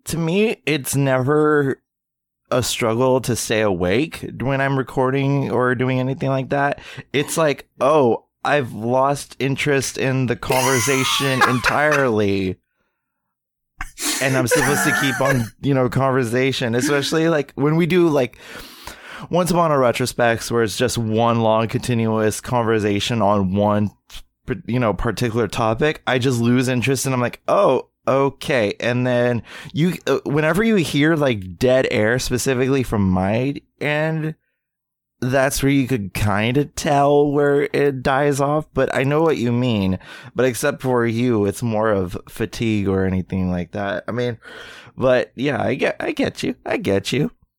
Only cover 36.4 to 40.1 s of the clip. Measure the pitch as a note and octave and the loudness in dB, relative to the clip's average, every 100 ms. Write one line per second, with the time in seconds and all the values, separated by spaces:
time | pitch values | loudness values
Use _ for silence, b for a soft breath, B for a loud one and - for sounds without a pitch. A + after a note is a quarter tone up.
36.4 | A2 C3 - - D#3+ C#3+ C#3+ D3 D3 C#3+ | 2 0 -2 -4 0 2 4 4 4 2
37.4 | C#3+ C#3+ - C#3 C#3+ C3 C3 C3+ D3 C#3 | 2 2 0 0 0 0 0 2 2 2
38.4 | C#3 D3+ D3 - C3 - C3+ D3 E3 - | 0 -2 -2 -2 0 0 0 2 2 2
39.4 | A#2+ A#2+ B2+ A2 F#2+ F#2 B | 0 0 0 0 0 -2 B